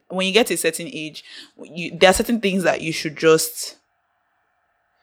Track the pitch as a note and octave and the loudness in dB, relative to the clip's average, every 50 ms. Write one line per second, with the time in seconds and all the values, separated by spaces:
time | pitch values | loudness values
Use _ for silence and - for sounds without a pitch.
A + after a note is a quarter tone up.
0 | _ - F3 F#3 F#3+ F#3+ F#3 G#3+ B3+ - F3+ E3 - E3 D#3+ - E3+ D#3 - D#3+ | _ -8 -4 -2 0 2 4 4 2 2 0 -2 0 -2 -2 -4 -6 -10 -10 -10
1 | D#3 D#3 D3+ - - - - - - - _ - - - - F3 E3+ - - D#3+ | -10 -12 -12 -16 -20 -20 -20 -20 -20 -20 _ -20 -20 -16 -12 -10 -10 -8 0 4
2 | F#3 F#3 F#3+ - A3+ - A#3 A3 A3+ G3+ F3+ G3 F3 D#3 C#3 - - D#3+ D#3 - | 6 6 6 4 2 0 -2 0 0 0 0 0 0 0 0 0 -2 -6 -6 -4
3 | - D#3+ D3 - - D#3+ D#3+ D#3+ - - - - - - - _ _ _ _ _ | -6 -8 -4 2 4 4 4 4 2 -2 -6 -10 -12 -12 -14 _ _ _ _ _
4 | _ _ _ _ _ _ _ _ _ _ _ _ _ _ _ _ _ _ _ _ | _ _ _ _ _ _ _ _ _ _ _ _ _ _ _ _ _ _ _ _